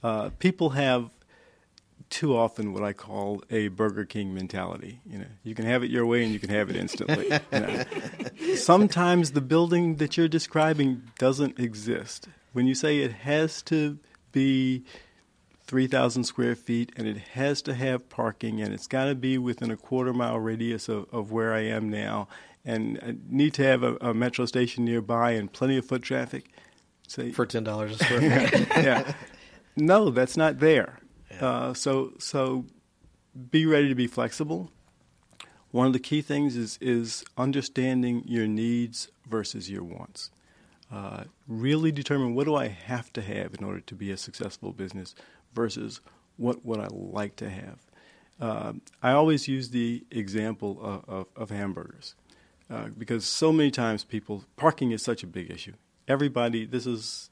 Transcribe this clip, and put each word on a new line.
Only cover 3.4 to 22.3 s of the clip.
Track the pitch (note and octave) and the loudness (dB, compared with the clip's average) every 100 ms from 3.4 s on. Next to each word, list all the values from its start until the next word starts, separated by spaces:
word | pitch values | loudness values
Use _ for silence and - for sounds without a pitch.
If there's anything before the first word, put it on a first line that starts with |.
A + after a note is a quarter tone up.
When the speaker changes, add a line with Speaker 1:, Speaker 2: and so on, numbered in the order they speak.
| - | -2
Speaker 1:
a | A2 G#2 | -2 -2
Burger | F#2 A2 G2+ G2+ | 0 0 0 -6
King | G#2+ G2 | -6 -6
mentality. | F#2+ F#2 G2+ F2+ E2+ - A#2+ - | -6 -6 -6 -6 -8 -12 -16 -16
You | G#2 | -14
know, | F#2+ G#2+ | -14 -14
you | A2+ A2 | -12 -6
can | A2+ | 0
have | B2+ | 0
it | A#2+ | 2
your | B2 A#2 | 0 2
way | A#2+ | 2
and | A#2 | 2
you | G#2+ | -2
can | F#2+ | -2
have | G#2 G2+ | 0 0
it | F2+ | -2
instantly. | F#2 - - D3+ - D3 - | -4 -6 -2 0 2 -2 0
You | C#3 | -2
know? | G#2 - - G#4 - - | -2 -4 -4 -8 -10 -10
Speaker 2:
<laughs> | - - D#4+ F#4 | -10 -6 -2 -2
Speaker 1:
Sometimes | - F3+ G#3 - F3 F3 D#3+ | 6 8 8 4 4 4 4
the | C#3+ | 0
building | C3 D#3 E3+ F3 E3+ D#3 | 2 4 4 4 2 2
that | D3+ - | 0 2
you're | E3 | 2
describing | D#3+ - D#3+ D#3 D#3 C#3 B2+ A2+ - | 2 0 2 2 4 2 0 -6 2
doesn't | B2+ C3+ C#3+ - | 2 4 0 0
exist. | B2 G#2+ G#2+ A#2 - - - - _ | -4 -4 -4 -4 -4 -14 -16 -20 _
When | B2+ B2+ | 2 2
you | C3 | 4
say | D#3 D3 | 2 2
it | C3+ | 0
has | G#2+ C3 D3+ D#3+ - | -4 0 2 2 -2
to | - D#3+ D3+ D3 _ - _ | -2 0 0 -2 _ -20 _
be | C3+ C3+ C3 C3 B2+ B2+ - - _ _ _ _ _ - | 2 4 4 2 0 -4 -20 -20 _ _ _ _ _ -2
three | C3 C3 | 0 2
thousand | C3+ B2+ A#2+ A#2 | 4 2 2 -4
square | - A#2+ A#2+ | 0 0 0
feet | - A#2+ A#2+ - | -2 -2 -2 -4
and | A2 | -6
it | G#2 | -6
has | - B2+ C3+ C#3+ | -8 -2 0 0
to | - | -2
have | B2+ C3+ B2+ B2 | -2 0 -2 -4
parking | - A#2 - A2+ G#2+ | -4 -4 -2 -4 -4
and | G#2 | -4
it's | G#2 - | -6 -4
gotta | C3 C3+ C3+ | -2 0 0
be | C3 C3 | 0 0
within | B2 A#2 A#2 | -2 -4 -4
a | A2 | -6
quarter | - B2+ B2+ | -4 -2 0
mile | B2 A#2+ A#2 | 0 0 -2
radius | A2 A2 A#2 A2+ - | -2 -2 -2 -4 -4
of, | A2 F#2+ | -6 -4
of | A#2+ G#2 | -8 -4
where | A2 A2+ | -2 0
I | A2 | 0
am | A2 A2 A2 | 0 -2 -2
now | G#2 G#2 G#2+ G2+ | -4 -4 -4 -6